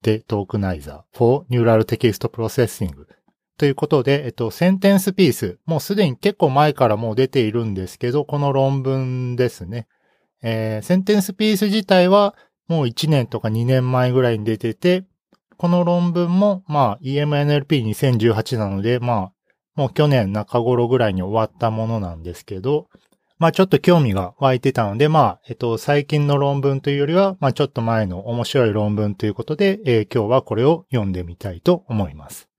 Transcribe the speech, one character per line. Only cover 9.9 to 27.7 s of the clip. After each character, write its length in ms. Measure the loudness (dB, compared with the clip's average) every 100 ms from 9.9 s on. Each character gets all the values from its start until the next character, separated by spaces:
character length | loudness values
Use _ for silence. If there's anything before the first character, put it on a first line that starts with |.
| _ _ _ _ _
え 420 | -6 -4 -4 -6
ー、 20 | 0
セ 80 | -2
ン 40 |
テ 140 | 2 0
ン 60 |
ス 120 | 0
ピ 200 | -2 0
ー 20 | 0
ス 80 |
自 200 | 0 -2
体 240 | 2 4 6
は 280 | 4 4 -2 _ _ _
も 140 | -2
う 40 | -2
一 220 | -2 0
年 180 | 2 0
と 140 | -4
か 80 | -4
二 160 | -2
年 260 | 2 2 2
前 220 | 0 2
ぐ 100 | 2
ら 80 | 2
い 80 | 0
に 60 |
出 120 | -2 -2
て 160 | -4
て、 320 | -2 0 0 -2 _ _ _ _ _
こ 120 | 0
の 140 | 2
論 300 | 2 2 0
文 260 | 0 0 2
も、 240 | 2 0 -4
ま 240 | 0 0
あ、 60 | 0
イ 160 | -4 -2
ー 60 |
エ 40 | 0
ム 100 | 0
エ 80 |
ヌ 100 | 2
エ 40 | 0
ル 80 | 0
ピ 120 | -2
ー 40 |
二 120 | 0
千 260 | -2 0 2
十 120 | 2
八 240 | 2 -2 -4
な 120 | -4
の 140 | -2
で、 180 | -2 -2
ま 140 | -2
あ、 180 | -4 -4 _ _ _ _
も 140 | -6 -4
う 40 |
去 140 | 0 2
年 260 | 4 2
中 280 | -2 -2 -2
頃 260 | 0 0 2
ぐ 120 | 2
ら 100 | 2
い 60 |
に 80 | 0
終 140 | -2 -2
わ 160 | -2
っ 60 | _
た 140 | -4
も 160 | -2 -4
の 100 | -4
な 160 | -6
ん 80 | -10
で 100 | -14
す 100 | -14
け 160 | -12 -8
ど、 260 | -2 -4 -4 _ _ _ _ _
ま 80 | 0
あ、 40 |
ち 80 | 2
ょ 20 |
っ 60 | 2
と 100 | 2
興 220 | 4 4
味 140 | 4
が 200 | 0 -4 -2
湧 140 | 0
い 60 | 2
て 120 | 0
た 100 | 0 -2
の 100 | 0
で、 120 | 2
ま 120 | 4
あ、 200 | 2 0 _
え 40 |
っ 20 |
と、 240 | -6 -4 -4
最 280 | 0 -2 0
近 200 | 0 2
の 120 | 2
論 220 | 0 0
文 200 | -2 -2
と 100 | -2
い 40 |
う 20 | -2
よ 100 | 0
り 80 |
は、 220 | 2 2 0
ま 120 | -2
あ、 20 |
ち 80 | 0
ょ 40 |
っ 20 |
と 140 | -2